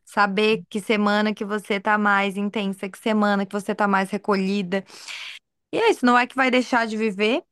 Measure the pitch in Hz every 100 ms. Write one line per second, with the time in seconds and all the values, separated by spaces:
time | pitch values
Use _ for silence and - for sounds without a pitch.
0 | - - 202 190 214 220 175 214 - 214
1 | 208 208 214 208 202 208 190 202 214 214
2 | 208 196 202 190 202 214 196 190 202 -
3 | 233 214 208 202 202 208 196 208 208 190
4 | 190 202 - 196 190 202 180 196 190 -
5 | - - - - _ _ - - 453 -
6 | 247 247 247 254 262 254 240 240 226 214
7 | 220 190 214 285 -